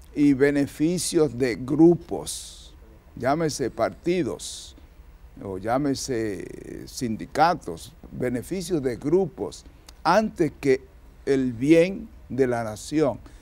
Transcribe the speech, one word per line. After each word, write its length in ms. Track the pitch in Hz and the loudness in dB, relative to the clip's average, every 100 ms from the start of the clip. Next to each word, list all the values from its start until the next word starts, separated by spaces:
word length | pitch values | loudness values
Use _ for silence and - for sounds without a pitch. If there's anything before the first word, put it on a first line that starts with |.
| - | -14
y 200 | 135 143 | 2 2
beneficios 1040 | 131 143 143 139 - 156 180 - 170 151 120 | 6 4 2 -2 0 -2 0 -2 0 0 0
de 180 | 131 107 | -2 -2
grupos, 1160 | 123 139 165 170 - 87 - - - - - - - - - - | -4 6 6 6 0 -8 -8 -12 -14 -18 -20 -20 -20 -20 -20 -6
llámese 540 | 120 156 160 127 117 | -2 0 0 -2 -6
partidos 1040 | - 104 - 170 180 120 80 - - - - - - - - - - | 0 -2 0 -2 0 -2 -4 -10 -14 -16 -20 -20 -20 -20 -20 -20 -14
o 160 | 101 95 | -10 -8
llámese 1300 | 107 131 143 127 - 117 110 95 - - - - - | -2 0 0 -2 -4 -4 -4 -6 -10 -14 -14 -14 -14
sindicatos, 1080 | - 120 110 - - 165 160 - 82 - - - | -8 -6 -6 -6 2 2 2 -6 -12 -12 -20 -18
beneficios 720 | 135 123 120 - 190 170 165 | -6 -4 -4 -6 -8 -2 -2
de 140 | 131 113 | -2 -4
grupos, 680 | 143 180 180 - 95 - - - - - | 0 2 0 -4 -10 -10 -20 -20 -20 -4
antes 480 | 156 190 220 - 156 - | 2 2 2 0 -2 0
que 220 | 139 131 - - - - - | 2 2 0 -20 -20 -12 0
el 280 | 135 127 | 0 0
bien 560 | 113 139 165 180 196 226 - - | -2 6 6 6 0 -12 -18 -10
de 200 | 123 127 | 0 0
la 180 | 120 110 | 0 -4
nación. 520 | 107 - 151 143 - - - | -8 -4 0 0 0 -10 -20